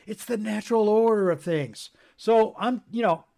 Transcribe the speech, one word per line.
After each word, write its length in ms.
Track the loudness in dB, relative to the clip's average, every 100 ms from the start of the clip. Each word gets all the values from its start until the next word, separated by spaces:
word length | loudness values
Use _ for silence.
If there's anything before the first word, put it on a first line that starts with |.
| -16
It's 180 | -12
the 120 | -8 -6
natural 520 | -4 -6 0 0 2
order 400 | 4 4 2 2
of 100 | 0
things. 480 | -2 -2 -4 -10 -20 _ _ -6
So 380 | 2 4 2 -2
I'm, 260 | -4 -4 -6
you 100 | -2
know, 220 | 0 -2 -6